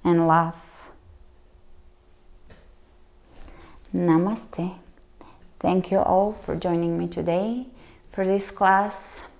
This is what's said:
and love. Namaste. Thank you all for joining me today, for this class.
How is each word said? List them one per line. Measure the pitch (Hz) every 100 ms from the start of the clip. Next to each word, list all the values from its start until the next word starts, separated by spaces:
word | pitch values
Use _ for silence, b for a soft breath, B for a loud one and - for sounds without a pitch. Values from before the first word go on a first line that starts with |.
and | 180 170 165
love. | 165 165 - - - - - - - - - - - - - - _ _ - - - - - - - - - - - _ B B B B B - 185
Namaste. | 175 160 185 226 - - 175 185 - - - - B B - -
Thank | 180 185 180
you | 190
all | - 185 208
for | 220 - 160
joining | 180 170 170 170
me | 175
today, | 175 170 170 214 247 254 B B B -
for | - 190
this | 196 196
class. | - 190 196 208 - - - -